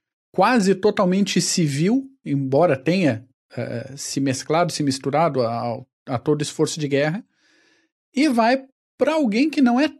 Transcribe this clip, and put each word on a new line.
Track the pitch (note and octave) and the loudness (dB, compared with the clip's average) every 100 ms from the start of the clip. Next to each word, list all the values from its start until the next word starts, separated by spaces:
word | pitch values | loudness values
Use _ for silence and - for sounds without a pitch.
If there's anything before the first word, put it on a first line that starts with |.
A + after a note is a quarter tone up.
| _ _ _ | _ _ _
quase | - G3+ B3 F#3+ | 0 2 4 2
totalmente | F#3+ G#3 G#3 F#3 F#3+ G3 F#3+ | 2 2 2 0 2 0 0
civil, | - - D#3 C3+ F3+ C4 C4+ _ - | 0 0 0 0 0 0 -2 _ -4
embora | C#3 C3 C3+ E3+ C3 | -4 0 2 2 2
tenha, | - F#3+ D#3 A2+ - _ _ - | 0 0 2 -2 -8 _ _ -10
eh, | A#2 A#2 - C#3+ | -8 -8 -12 -14
se | - D#3 | -8 -4
mesclado, | C#3 C3 - D#3 F3 | -2 -4 -2 0 0
se | - | -2
misturado | C#3+ C3 C#3 C#3+ E3 C3+ | -2 -2 -2 0 0 0
a, | A#2 A#2 A#2+ A#2 - _ - | -2 -2 -6 -8 -12 _ -8
a | B2+ | -6
todo | - D3 | -2 -2
esforço | D3 - D3+ - | -2 -2 -2 -2
de | C#3+ | -2
guerra, | C#3 D3+ G3 - _ _ _ _ _ _ _ _ B3+ | 0 0 -2 -10 _ _ _ _ _ _ _ _ 0
e | D4+ | 2
vai | A#3 A3+ C4+ C4+ _ _ - | 4 2 2 -4 _ _ -2
pra | C4+ D#4+ | 0 2
alguém | B3+ G#3+ D4+ | 0 2 0
que | D4+ | 2
não | A#3+ A#3+ | 2 2
é | D4+ - | 0 -2